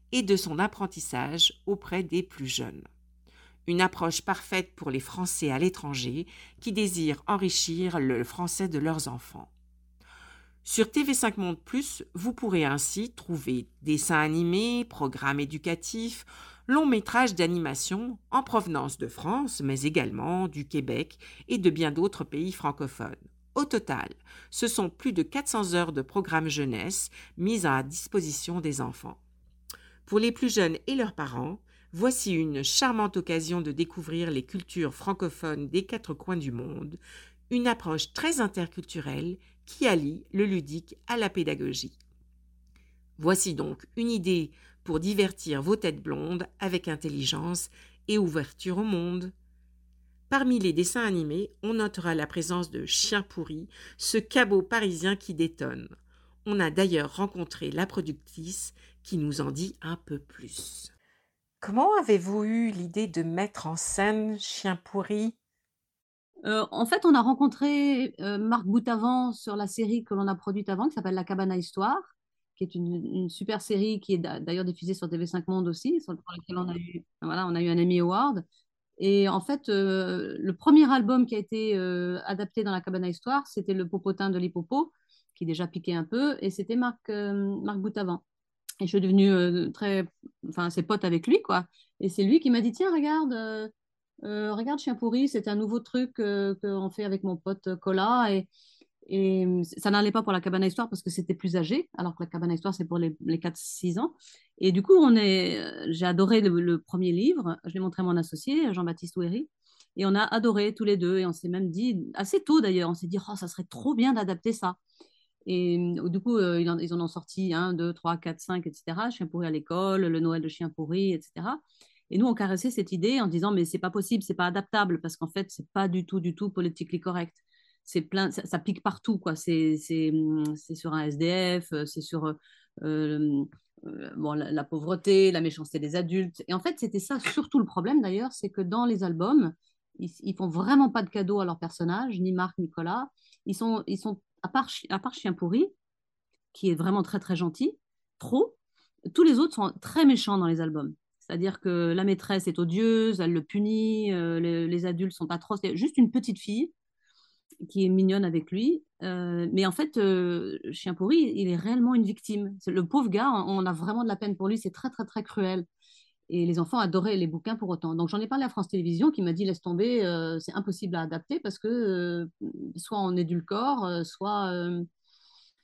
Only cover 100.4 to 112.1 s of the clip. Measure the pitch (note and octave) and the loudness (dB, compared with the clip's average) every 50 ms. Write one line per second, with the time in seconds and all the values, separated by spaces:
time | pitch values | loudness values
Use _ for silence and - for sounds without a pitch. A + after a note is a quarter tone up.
100.4 | F3 F#3+ F3+ F#3+ F#3+ F#3 F3+ - A#3 A3+ G3 F3+ - F3+ E3+ - F3 - F3 - | 0 0 0 2 2 2 2 0 -4 -4 -6 -6 -6 -6 -4 -4 -4 -4 -4 -4
101.4 | - F#3 E3+ F#3 D#3+ D#3 A3+ D4+ F4 - - - F3+ F3 E3+ - E3+ E3+ - E3+ | -2 -2 0 0 0 0 0 -2 -2 -4 -6 -6 -6 -6 -4 -6 -8 -8 -6 -4
102.4 | F3 F3 E3+ E3 - G3 F#3 - E3+ E3 F3 E3+ E3+ D#3+ D#3 - - - D#3+ E3 | -2 0 -2 0 -2 -4 -4 -4 -4 -4 -2 0 0 -2 -2 -4 -2 -2 -2 -2
103.4 | E3 F3 E3+ - - - - - - F3+ E3 G3+ C4+ E4 - _ - - - - | -2 -6 -6 -8 -12 -12 -10 -6 -4 -2 -2 -2 -2 -4 -4 _ -18 -20 -20 -20
104.4 | _ _ _ - - F#3+ F3 G3 G3 - F#4+ F#4 D#4 C4 A#3 A3 G#3 G3 F#3+ F#3 | _ _ _ 0 2 2 4 4 8 8 10 10 12 10 8 8 8 6 4 4
105.4 | F3+ F3+ - - - - - - - - E3 D#3+ F3+ F3+ F3+ E3+ G3 F#3+ A3+ A3 | 2 0 0 -2 -4 -6 -8 -6 -4 -4 -2 0 0 2 4 4 4 6 6 6
106.4 | G3+ F#3+ E3+ F3 F3 F3 E3+ D#3+ - _ - F#3 F#3 F3+ E3 F3 A3 D4+ F4+ D#4 | 6 6 4 4 4 2 2 0 0 _ -4 0 0 2 2 4 4 4 2 2
107.4 | G3 E3+ D#3+ - - F3 E3+ F#3+ F#3+ F#3 E3+ - F#3 F3+ F3 E3+ E3 E3+ - D3+ | 0 -2 -4 -4 -8 -8 -6 -4 -4 -2 -2 -2 0 2 2 2 0 -2 -6 -8
108.4 | - B3+ C#4 D#4+ D#4+ A#3+ F#3+ F3+ F3 E3+ E3 - - E3+ - F#3 F3 E3+ F#3 A#3+ | -6 -2 0 0 2 0 0 0 -2 -4 -4 -6 -10 -10 -6 -4 -2 -2 -2 -4
109.4 | D#4 - _ _ _ _ _ _ - _ _ - G3 G3 G3 G3+ A3 - - A#3 | -4 -8 _ _ _ _ _ _ -20 _ _ -2 0 2 4 4 2 2 2 2
110.4 | G#3+ A#3 G3+ G3+ G3+ G#3+ A3 - A3+ G#3 G3+ F#3 F3 F3 F#3+ F#3+ F#3 F3+ E3 - | 2 4 4 4 2 0 0 0 2 2 2 2 2 2 2 2 2 0 -2 -4
111.4 | - F3 F3+ F#3 F#3+ F3 D#3+ F#3 A#3 B3+ G#3+ F3+ - - | -6 -6 -4 -2 -2 -2 -2 -2 -2 0 0 -2 -4 -6